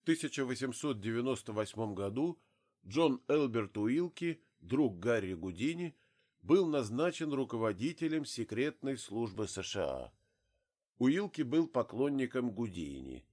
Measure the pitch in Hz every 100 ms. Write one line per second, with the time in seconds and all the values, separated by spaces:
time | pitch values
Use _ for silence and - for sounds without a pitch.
0 | - 160 147 - 131 127 131 117 147 120
1 | 101 113 123 127 - 107 107 104 110 98
2 | 98 110 165 165 _ _ _ _ 92 120
3 | 165 127 _ 151 139 113 101 107 107 139
4 | 175 - 170 151 _ _ 85 127 139 90
5 | 104 117 95 90 92 87 131 170 175 -
6 | _ _ _ _ 90 180 175 147 110 120
7 | 170 - 156 139 131 117 113 95 131 160
8 | 160 160 143 - 113 110 143 147 135 131
9 | - 104 117 98 104 - 92 101 80 65
10 | 60 _ _ _ _ _ _ _ _ _
11 | 127 165 202 - 135 151 165 127 110 110
12 | 139 139 127 127 123 101 113 87 76 69
13 | 65 64 -